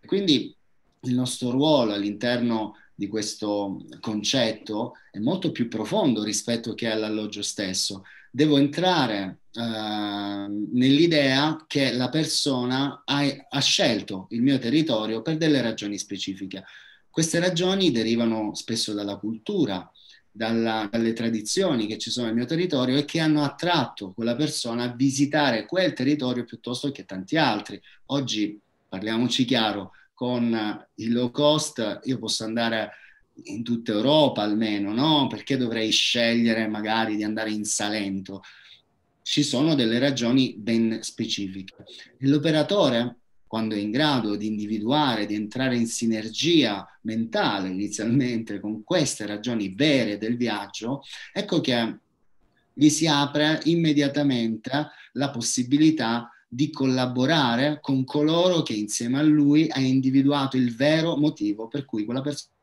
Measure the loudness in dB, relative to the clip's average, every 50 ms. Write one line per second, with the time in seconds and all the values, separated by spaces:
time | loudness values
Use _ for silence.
0 | _ 0 0 0 4 4 2 2 2 -4 -12 _ _ _ _ _ _ _ _ _
1 | -4 -2 0 0 0 -2 -4 -4 -4 -2 0 2 4 4 4 4 4 2 0 -2
2 | -2 -4 -4 -2 -2 -2 0 0 0 0 0 0 -2 -6 -10 -16 -20 _ _ -10
3 | -8 -6 -4 -6 -6 -6 -8 -6 -4 -2 -2 -2 -2 -4 -6 -10 -12 -18 -18 -10
4 | -8 -6 -6 -4 -2 0 0 2 0 0 -2 -6 -8 -8 -4 -4 -4 -6 -8 -16
5 | -20 _ -10 -4 -2 -2 -2 0 -2 -4 -2 -2 -4 -4 -4 -6 -4 -2 0 2
6 | 2 2 2 0 -2 -4 -4 -4 -2 -2 -4 -4 -4 -8 -8 -4 -4 -2 -2 -2
7 | -2 -2 -4 -4 -4 -6 -8 -8 -8 -8 -4 -4 -4 -4 -2 -2 -4 -4 -6 -10
8 | -14 -20 -20 -20 -20 -12 0 2 4 4 6 4 4 2 2 0 2 2 2 2
9 | 2 0 0 -2 -4 -6 -8 _ _ -16 -10 -6 -6 -4 -4 -4 -6 -4 -4 -4
10 | -4 -4 -4 -6 -6 -6 -6 -6 -6 -6 -6 -6 -6 -2 0 2 4 6 6 6
11 | 6 6 4 4 4 4 2 2 2 2 0 -2 -8 _ 0 0 2 2 2 0
12 | -2 0 0 -2 -2 0 -2 -2 0 0 0 0 0 0 0 0 0 -2 -4 -8
13 | _ -2 0 0 0 0 -2 -4 -12 _ -4 0 0 2 2 4 4 4 2 0
14 | -2 -6 -10 -10 -8 -6 -2 2 4 4 4 2 2 2 2 2 2 2 0 0
15 | 0 -2 -4 -4 -2 -4 -2 0 2 4 4 4 2 0 -4 -4 -6 -6 -6 -6
16 | -8 -8 -8 -8 -6 -8 -8 -8 -10 -12 -12 -14 -14 -16 -20 -20 -20 -20 -20 _
17 | _ _ _ -2 -2 0 0 0 0 0 0 0 0 0 2 4 2 2 2 2
18 | 2 2 2 2 2 0 0 0 -2 -4 -6 -8 -6 -6 -4 -4 -2 -4 -4 -6
19 | -4 -6 -6 -6 -6 -8 -8 -6 _ -4 0 0 0 0 0 -6 -8 -12 _ -20
20 | -20 -20 -20 -20 _ _ _ -4 -2 0 0 0 0 0 0 -2 -4 -2 -2 0
21 | 0 0 0 0 -2 -2 -2 -2 -4 -2 0 0 2 2 2 0 0 -2 -4 -8
22 | -6 -6 -4 -4 -2 -2 0 -2 -2 0 -2 -2 0 0 0 0 2 2 2 0
23 | 0 0 -2 0 2 2 2 2 2 0 -2 -2 0 2 2 2 0 -2 -6 -12
24 | -12 -12 -8 -4 -2 -2 0 0 -2 -2 -2 -6 -6 -4 -4 -4 -4 -4 -2 0
25 | 0 0 2 2 0 2 2 2 2 2 2 0 -4 -2 -2 0 0 0 0 0
26 | 0 0 0 0 0 -2 -2 -4 -6 -8 -12 -12 -8 -8 -8 -4 -6 -6 -6 -8
27 | -14 -12 -10 -12 -6 -2 0 2 2 2 0 -2 -4 -8 -14 -16 _ -20 -20 -20
28 | -8 -4 -4 -4 -2 -2 -2 -2 -2 -4 -4 -12 _ _ _ _ _ _ -10 -6
29 | -4 -2 0 0 0 0 2 0 0 2 2 2 2 0 -2 -4 -8 -10 -16 -20
30 | -20 _ _ _ -6 -4 -2 0 0 0 0 0 -2 -4 -4 -6 -12 _ _ -8
31 | -4 -2 0 0 0 -2 0 2 2 4 4 2 -2 -4 -4 -4 -4 -4 -4 -6
32 | -4 -6 -6 -4 -4 -6 -6 -4 -4 -4 -2 -2 0 0 0 -2 -4 -6 -10 -20
33 | -20 -20 -20 _ _ _ _ -20 -14 -12 -10 -8 -4 -2 -4 -2 -2 -2 -2 2
34 | 2 4 6 6 6 4 4 0 -2 0 0 0 0 0 0 -2 -2 -2 0 0
35 | 2 4 4 4 2 0 -2 -8 -4 -4 -2 -2 0 -2 -2 -2 0 0 0 0
36 | 0 0 0 2 2 2 2 4 4 2 2 2 0 -2 -4 -4 -2 -2 0 0
37 | 0 0 -2 -2 -2 -4 -4 -4 -4 -4 -4 -4 -4 -4 -4 -2 -2 -2 -2 -2
38 | -4 -4 -4 -6 -6 -8 -14 -14 -14 -18 -20 -20 -20 -20 -20 _ _ _ _ _
39 | _ _ _ _ _ -2 0 0 0 0 2 2 2 2 4 4 2 2 2 2
40 | 2 2 0 0 0 2 4 2 2 2 -2 -8 -4 0 2 2 2 0 0 -4
41 | -8 -10 -6 -6 -4 -4 -4 -6 -6 -8 -8 -12 -14 -14 _ -20 -20 -20 -20 -20
42 | -20 -20 _ _ 2 2 2 4 2 2 2 2 2 2 2 4 4 4 4 2
43 | 0 -2 -6 _ _ _ _ -20 _ -6 -4 -2 -2 -2 -2 -2 -2 -2 0 0
44 | 2 2 2 2 0 0 -2 -2 -4 -4 -4 -4 -4 -4 -4 -2 0 0 2 2
45 | 2 2 2 0 -2 -2 -2 -4 -4 -6 -4 -2 -2 0 2 0 0 -2 -2 -2
46 | 0 0 0 -2 -4 -6 -6 -2 0 4 4 4 4 4 0 -4 -8 -14 -20 _
47 | _ -6 -4 -4 -4 -2 -2 0 0 0 0 -2 -4 -4 -4 -4 -6 -6 -4 -4
48 | -2 2 2 2 2 2 -2 -4 -4 -6 -8 -8 -6 -6 -8 -8 -4 -2 0 0
49 | 0 0 -2 -8 -8 -8 -8 -6 -6 -4 -4 -2 -4 -6 -2 0 2 4 4 2
50 | 2 0 -2 -4 -4 -4 -2 -2 0 -2 -2 -4 -6 -10 -10 -8 -6 -6 -6 -6
51 | -8 -16 -18 -18 -18 -8 -6 -6 -4 0 0 0 2 2 2 2 0 -2 -4 -8
52 | _ _ _ _ _ _ _ _ _ _ _ _ _ _ _ 4 4 4 6 4
53 | 2 2 2 2 2 0 0 0 2 2 2 0 2 2 2 4 4 4 4 4
54 | 2 2 2 2 2 2 2 2 0 0 -2 -4 -4 -2 -2 -2 -2 -4 -8 -20
55 | -20 -12 _ -4 -4 -2 -2 -4 -4 -2 -2 -2 0 2 4 6 6 6 6 4
56 | 0 0 0 -2 -4 -8 -18 -20 _ _ -2 -2 -2 -2 0 0 0 2 2 2
57 | 2 0 2 0 2 4 4 4 4 2 2 2 2 0 0 -2 -2 0 0 0
58 | 0 0 0 2 2 4 4 4 4 4 4 2 0 -2 -2 -4 -4 -4 -4 -4
59 | -2 0 0 4 4 6 6 6 6 6 6 6 4 4 2 2 2 4 4 4
60 | 4 6 4 6 6 6 2 2 0 0 2 2 2 2 2 2 4 4 4 4
61 | 2 2 2 2 2 0 0 0 -2 -2 -2 -4 -6 -6 -6 -8 -6 -4 -4 -4
62 | -4 -2 -4 -4 -4 -4 -6 -6 -12 _ _ _